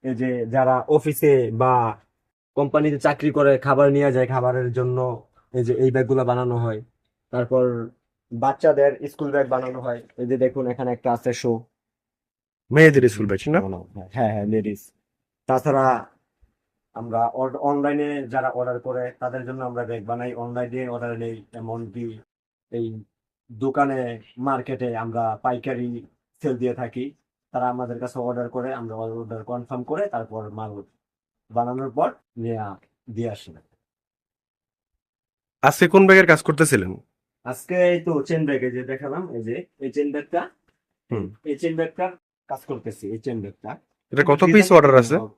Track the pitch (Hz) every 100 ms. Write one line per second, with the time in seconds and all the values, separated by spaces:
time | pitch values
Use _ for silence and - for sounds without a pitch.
0 | 131 120 127 123 113 131 131 127 - 151
1 | 151 147 151 139 117 113 127 127 113 -
2 | _ _ _ _ _ - 143 151 151 143
3 | 151 143 147 147 139 131 139 135 143 143
4 | 143 127 127 131 123 127 123 120 127 127
5 | 127 117 _ _ _ 127 117 120 131 127
6 | 127 131 123 123 123 120 117 107 - _
7 | _ _ _ 123 120 127 127 120 117 _
8 | _ _ _ 117 135 143 160 139 143 135
9 | 143 - 147 143 135 127 131 127 123 120
10 | - - 123 131 127 135 123 120 123 120
11 | 127 117 127 117 127 113 - _ _ _
12 | _ _ _ _ _ _ _ 135 160 139
13 | 123 104 104 98 147 160 98 92 87 104
14 | 92 113 113 107 104 110 104 101 - _
15 | _ _ _ _ - 127 147 135 131 117
16 | - _ _ _ _ _ _ _ _ 110
17 | 120 117 117 127 131 139 143 143 143 143
18 | 147 143 123 131 127 123 123 123 127 127
19 | 123 - 127 127 123 131 123 120 117 117
20 | 104 120 123 120 120 123 123 127 123 120
21 | 120 113 117 110 - 113 113 117 117 113
22 | 117 110 _ _ _ _ _ 120 113 110
23 | 110 _ _ _ _ 110 135 139 139 131
24 | 120 117 - - 135 131 131 135 123 113
25 | 113 117 113 107 131 123 135 123 120 120
26 | - _ _ _ 147 127 123 120 120 123
27 | 135 _ _ _ _ 127 123 123 123 120
28 | 123 131 123 123 120 127 127 131 113 110
29 | 113 113 110 113 110 123 120 123 123 151
30 | 202 117 113 110 107 107 107 104 98 _
31 | _ _ _ _ _ 113 120 127 135 123
32 | 175 - _ - 113 113 104 95 _ _
33 | - 110 117 101 - 80 _ _ _ _
34 | _ _ _ _ _ _ _ _ _ _
35 | _ _ _ _ _ _ 135 - 175 190
36 | 190 190 175 156 - 147 156 123 92 95
37 | _ _ _ _ 120 127 - 180 180 175
38 | 170 151 135 165 151 135 127 123 127 135
39 | 143 156 185 117 110 123 - _ 135 143
40 | 147 147 143 175 175 _ _ _ _ _
41 | _ 117 95 107 151 139 170 160 160 -
42 | 180 180 _ _ _ 135 - 127 113 101
43 | 101 110 131 117 101 - 110 131 _ _
44 | _ 131 147 147 180 202 185 175 143 131
45 | 117 160 220